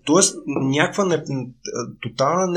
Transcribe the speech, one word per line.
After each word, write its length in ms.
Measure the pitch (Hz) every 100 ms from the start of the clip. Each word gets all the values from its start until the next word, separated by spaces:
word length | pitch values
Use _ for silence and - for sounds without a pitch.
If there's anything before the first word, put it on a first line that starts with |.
тоест, 320 | - 175 190 - 151
някаква 580 | 135 135 143 180 -
не, 100 | 190
а, 80 | 160 - 135 123 - - 160 127 -
тотална 440 | 123 - 139 175 185